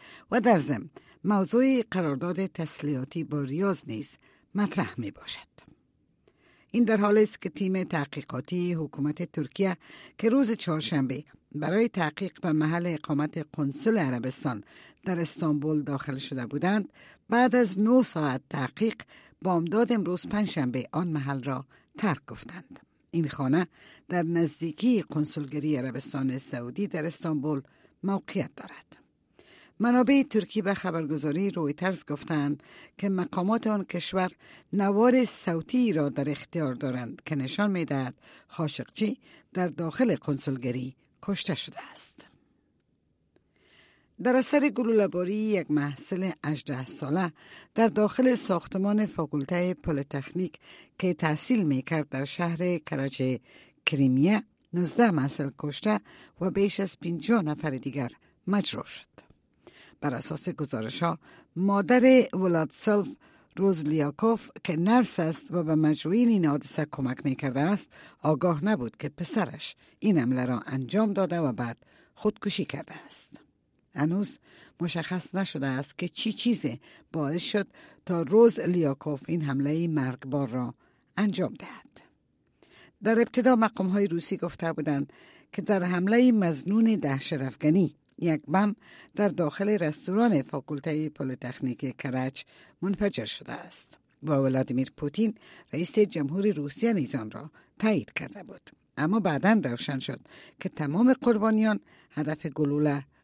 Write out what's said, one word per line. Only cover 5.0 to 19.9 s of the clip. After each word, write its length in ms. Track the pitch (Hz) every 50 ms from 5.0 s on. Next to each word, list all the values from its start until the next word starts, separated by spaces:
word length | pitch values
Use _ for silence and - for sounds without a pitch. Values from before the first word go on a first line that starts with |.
| 113 98 - - - - - - - _ _ - - - - _ _ _ _ _ _ _ _ _ _ _ _ _ _ _ _ _ _ _
این 120 | - 240 240
در 140 | 208 220
حالی 260 | 202 202 208 208 214 214
است 180 | 208 - -
که 80 | - 185
تیم 340 | - - 202 185 190 185 180
تحقیقاتی 880 | - - 160 143 143 - 147 131 - - 123 131 - 180 180 175 180 175
حکومت 580 | 160 156 135 - - 139 147 151 - 170 -
ترکیه 460 | - 165 147 - - - 196 190 180 - - - - - - - _
که 120 | - 208 226
روز 220 | 226 277 277 214
چهارشنبه 720 | 226 - - 180 156 156 151 - 170 143 135 123 131 - - - - _ _ _ -
برای 340 | 151 151 156 175 214 233 226
تحقیق 520 | - 185 170 151 151 - 202 180 - -
به 100 | - 175
محل 340 | 156 156 151 156 165 175 175
اقامت 600 | 175 165 151 - - 151 139 147 151 - 165 147 - -
قنسل 440 | - 147 139 139 - - 220 226
عربستان 680 | 208 156 131 123 120 117 131 - - - 139 120 104 - - - - - - _ _ _
در 140 | - 185 170
استانبول 640 | 165 - - - 180 156 147 147 139 156 156 151 139
داخل 340 | 147 139 135 - - 135
شده 280 | 135 - - 139 131 120
بودند، 440 | 110 139 147 160 180 202 220 185 - - - - - - _ _ -
بعد 260 | 220 240 254 247 247
از 240 | 247 240 190 185 190
نه 220 | 214 220 247 262
ساعت 400 | 247 - - 165 151 143 127 135 - _
تحقیق، 460 | - 147 127 - - - 220 226 - - - - - - - _ _ _
بامداد 500 | - 190 180 170 165 170 190 220 240 -